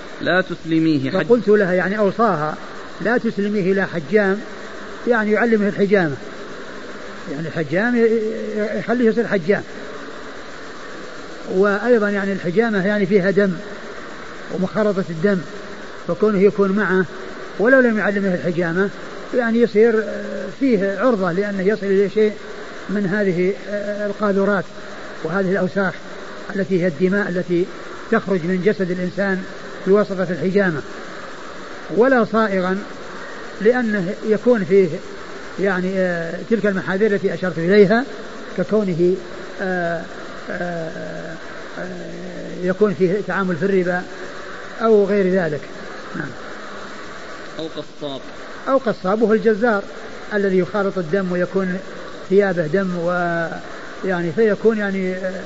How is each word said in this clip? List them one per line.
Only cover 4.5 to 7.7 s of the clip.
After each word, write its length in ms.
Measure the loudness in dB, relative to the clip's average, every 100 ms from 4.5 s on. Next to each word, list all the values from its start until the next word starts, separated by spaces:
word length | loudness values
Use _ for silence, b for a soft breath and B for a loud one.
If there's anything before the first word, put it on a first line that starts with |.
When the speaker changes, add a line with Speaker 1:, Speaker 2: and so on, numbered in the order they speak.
| -12 -14 -14 -14 -6 0
Speaker 2:
يعني 240 | 2 2
يعلمه 360 | 2 4 4 2
الحجامة، 480 | 2 4 4 2 -2 -10 -14 -14 -12 -12 -12 -12 -12 -12 -12 -10
يعني 160 | -6 -4
الحجام 480 | -4 0